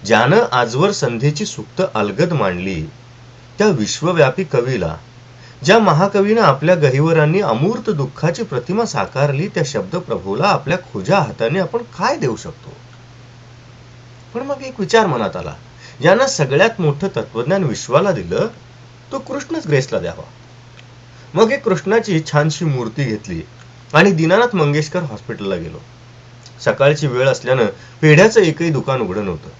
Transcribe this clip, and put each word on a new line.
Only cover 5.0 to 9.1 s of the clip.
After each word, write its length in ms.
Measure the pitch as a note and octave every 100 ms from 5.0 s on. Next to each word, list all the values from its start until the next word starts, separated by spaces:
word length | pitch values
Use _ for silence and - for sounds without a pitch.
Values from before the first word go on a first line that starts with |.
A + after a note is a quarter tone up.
| - - - - - - C3+
ज्या 140 | G#3+
महाकवीनं 640 | G#3 D3+ G3 G3+ G3+ A3
आपल्या 340 | F#3+ C3+ D3+ F3+
गहिवरांनी 680 | C#3+ C3 D#3+ D#3+ D3+ F3+
अमूर्त 480 | F#3+ A2+ D#3+ A#3 -
दुःखाची 540 | E3+ C3+ - D#3+ F3
प्रतिमा 420 | A3+ B2+ - F#3+ A3
साकारली, 640 | B2 F#2